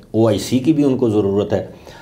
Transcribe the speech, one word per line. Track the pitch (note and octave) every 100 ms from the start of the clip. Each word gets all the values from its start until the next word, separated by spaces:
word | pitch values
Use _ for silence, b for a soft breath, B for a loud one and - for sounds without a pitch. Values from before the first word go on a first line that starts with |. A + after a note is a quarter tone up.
| - A2
ओआईसी | A2+ G2+ - B2
की | D3+
भी | D3
उनको | C#3+ B2+ A#2+
ज़रूरत | G#2 G2 G2 G2
है। | G2 - B B B